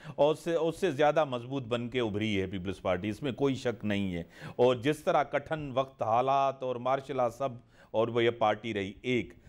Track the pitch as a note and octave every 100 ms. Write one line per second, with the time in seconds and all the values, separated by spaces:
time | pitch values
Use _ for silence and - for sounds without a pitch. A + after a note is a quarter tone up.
0 | D#3 - D3 D3+ E3+ E3 E3 D#3 F#3 C3+
1 | D3+ D#3 C#3+ B2 A#2+ C#3 A2+ A#2+ A#2+ B2+
2 | A2+ G2+ A2 G2 F#2 G2 F#2 F2+ G2 F2+
3 | G#2 G#2 C#3+ G#2+ C#3 B2+ B2 A2 G#2 G2+
4 | G2 E2+ E2 - - - B2 B2 C3 D3+
5 | F#3+ E3 C3+ C#3+ - D#3 C#3+ B2 C3 -
6 | G#2+ A#2 C3 C#3 C3+ C3 B2+ B2 B2+ C#3
7 | C3+ C3 A#2+ - C#3 A#2 - - - A2
8 | A#2 A#2 A#2 A#2 G#2+ G#2+ A#2 G2+ G2 -
9 | B2 B2 E2+ -